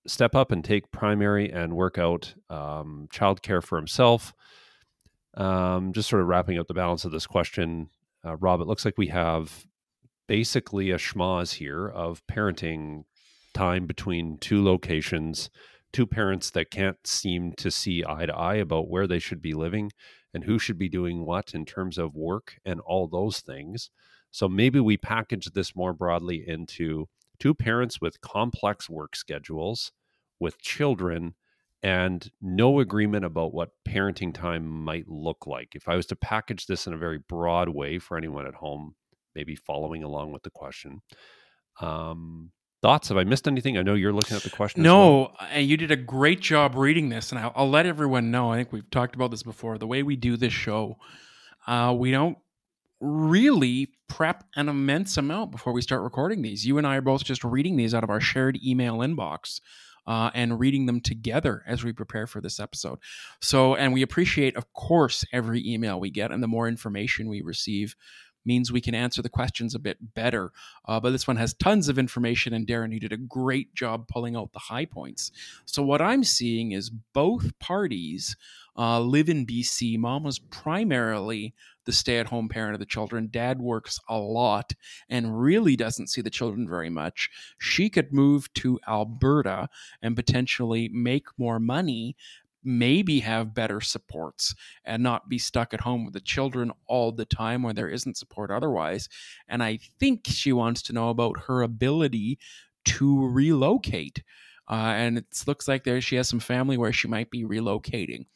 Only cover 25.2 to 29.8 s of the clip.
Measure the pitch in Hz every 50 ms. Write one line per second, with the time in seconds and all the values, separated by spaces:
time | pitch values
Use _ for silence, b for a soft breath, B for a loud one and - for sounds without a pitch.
25.2 | 107 - 117 92 - 87 - 98 90 - - 92 90 92 85 76 90 87 85 85
26.2 | 85 87 87 80 - 87 80 80 82 - - - 82 78 78 78 80 - _ _
27.2 | _ _ _ _ - 139 156 - - 117 113 120 123 120 - - 85 82 - _
28.2 | - - - 104 113 120 - - - 101 101 - - - 82 78 76 - - -
29.2 | - - 78 71 - - 80 78 82 101 117 -